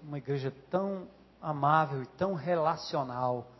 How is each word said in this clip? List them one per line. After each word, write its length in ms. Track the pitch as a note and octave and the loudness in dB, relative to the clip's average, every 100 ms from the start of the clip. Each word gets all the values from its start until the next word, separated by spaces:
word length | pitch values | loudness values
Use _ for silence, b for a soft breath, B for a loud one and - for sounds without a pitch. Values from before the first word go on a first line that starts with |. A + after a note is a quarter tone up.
uma 160 | D3+ D3 | -10 -8
igreja 340 | C#3 C#3 C3 C3+ - | -2 -2 -2 -6 -4
tão 380 | F3+ G3 F#3+ F3+ - - - | -2 0 -4 -10 -18 -20 -10
amável 640 | D#3 D3 C#3+ D#3+ D3+ C#3 | -6 2 4 6 4 -2
e 40 | B2 | -6
tão 280 | - F#3+ | -2 -2
relacional 1160 | F3 D3+ F3 D#3 E3 - D3+ C3 B2 B2+ B2 - | 0 0 2 2 0 -2 -2 -2 -2 0 0 -6